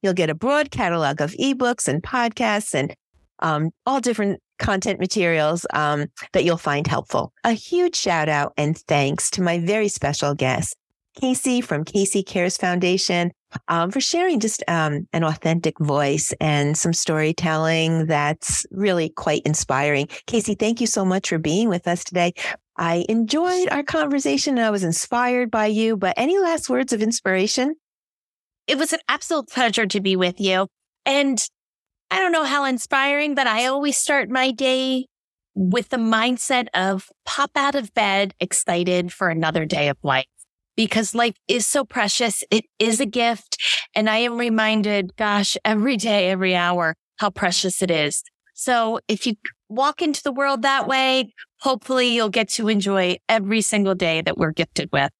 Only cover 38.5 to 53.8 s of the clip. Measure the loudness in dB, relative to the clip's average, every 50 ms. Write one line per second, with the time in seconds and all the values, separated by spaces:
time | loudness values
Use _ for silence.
38.5 | -2 -2 0 0 0 0 2 2 2 0 0 -2 -4 -2 0 0 2 2 0 2
39.5 | 0 0 0 0 0 0 0 0 0 _ _ 2 2 2 2 _ _ _ -20 _
40.5 | _ _ _ _ _ 0 0 2 2 0 0 0 0 0 0 0 0 _ _ _
41.5 | 0 0 0 0 0 0 -2 -2 -2 -2 0 0 0 0 0 0 0 -2 -2 0
42.5 | 0 0 0 _ _ _ 0 2 2 0 0 -2 0 0 0 0 0 -2 -6 _
43.5 | -10 -4 -2 -2 -2 -2 -4 -4 _ 0 0 2 2 2 0 0 -2 -2 0 0
44.5 | 2 2 2 2 2 2 2 2 0 0 -2 -4 -4 -4 -2 0 2 2 0 0
45.5 | -2 -2 _ 0 2 2 2 2 0 0 0 0 2 2 2 2 2 2 2 2
46.5 | 2 2 2 2 2 2 0 0 -2 _ _ _ _ -4 -4 -4 -2 0 0 0
47.5 | 0 0 -2 -2 -2 -2 0 0 2 2 2 0 -2 -4 -8 -8 _ _ _ _
48.5 | _ -8 -2 0 2 2 2 0 -2 -4 -4 _ -4 -2 -2 -4 -4 -4 _ -14
49.5 | -14 _ _ _ -4 0 0 0 0 0 -2 -2 -2 -2 -4 -6 -2 -2 0 0
50.5 | 0 0 0 0 0 0 0 0 0 2 2 2 2 2 0 -2 _ -20 -20 _
51.5 | _ _ -2 0 0 0 -2 -2 0 2 2 2 2 2 0 0 0 0 -2 0
52.5 | -2 -2 0 2 2 2 2 2 2 2 2 2 0 -2 _ _ -2 -2 0 0
53.5 | 0 0 0 0 0 0